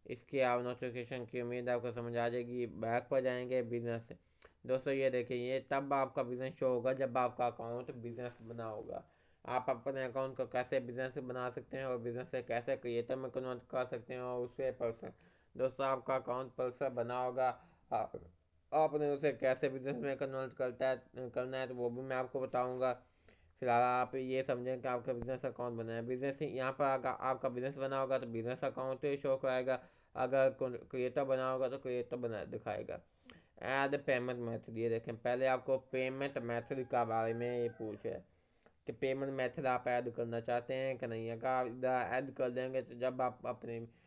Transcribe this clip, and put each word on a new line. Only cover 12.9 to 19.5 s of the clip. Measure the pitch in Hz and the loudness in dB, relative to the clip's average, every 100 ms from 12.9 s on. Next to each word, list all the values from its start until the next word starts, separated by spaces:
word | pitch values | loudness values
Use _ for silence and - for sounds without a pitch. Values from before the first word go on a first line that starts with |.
| 117 117 131 | 0 0 -2
में | 131 | -2
convert | 131 127 123 - | -4 -4 -4 -4
कर | 135 | -2
सकते | 127 123 113 | -2 -4 -6
हैं | 127 | -6
और | 123 123 | -4 -2
उससे | 123 - 131 | -4 -2 -2
पर्सन। | - 120 117 - - - _ _ - | 0 -2 -2 -8 -14 -20 _ _ 0
दोस्तों | 127 127 135 | 0 2 0
आपका | 131 120 131 | 2 0 -2
account | - 123 131 | 0 -4 -4
पर्सन | - 127 123 139 | -2 -2 0 -2
बना | 123 117 123 | 0 0 0
होगा, | 127 123 127 120 - _ - | 0 2 2 2 -6 _ -2
आ-, | 113 - - - - _ _ - | -2 0 -6 -14 -20 _ _ 0
आपने | 147 156 151 147 | 4 4 4 2
उसे | 143 147 | 2 2
कैसे | 120 131 | 4 4